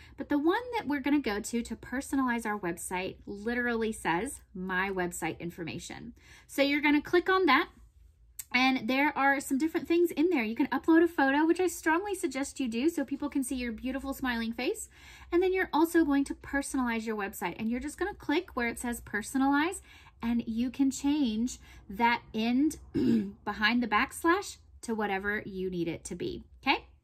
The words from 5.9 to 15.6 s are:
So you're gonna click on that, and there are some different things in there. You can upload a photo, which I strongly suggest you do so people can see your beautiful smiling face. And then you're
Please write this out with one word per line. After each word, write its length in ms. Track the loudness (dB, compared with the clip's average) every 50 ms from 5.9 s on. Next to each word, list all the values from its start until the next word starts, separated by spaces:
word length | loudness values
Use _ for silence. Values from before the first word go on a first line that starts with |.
| -12 -14 -14 -16 -16 -18 -20 -20 -20 -20 -20
So 160 | -6 0 2
you're 180 | 2 2 2 2
gonna 220 | 4 4 4 2
click 260 | 2 2 2 2 4 4
on 180 | 4 4 6
that, 240 | 6 6 4 4 0 -6 -16 -20 -20 _ -20 -20 -20 _ _ _ _ _ -18 -8 -2
and 360 | 0 2 4 4 2 2 0 0
there 280 | 2 2 2 2 2
are 240 | 2 2 2 2 2
some 180 | 0 -2 0 2
different 300 | 2 2 0 -2 0 2
things 220 | 4 4 4 4
in 180 | 4 2 2 4
there. 160 | 4 2 0
You 100 | 0 0
can 120 | 0 0 0
upload 340 | -2 0 4 6 6 6
a 60 | 6 4
photo, 380 | 4 2 2 4 4 4 4
which 140 | 4 2 2
I 60 | 0
strongly 480 | 0 -2 -2 0 0 0 2 0 -2 -4
suggest 460 | -4 -4 -4 -4 -4 -6 -6 -6 -4
you 80 | -4 -4
do 200 | -2 0 0 0
so 140 | 0 0 -2
people 260 | -4 -4 -6 -4 -2
can 120 | -2 -2
see 140 | -2 -2 -4
your 160 | -4 -4 -6
beautiful 400 | -6 -6 -6 -6 -6 -6 -6 -8
smiling 400 | -6 -4 -4 -2 -2 -2 -2 -4
face. 360 | -4 -4 -4 -4 -4 -4 -8 -14 -18 -20 -20 -20 -20 -20 -6 0
And 100 | 2 2
then 100 | 4 4
you're 180 | 2 2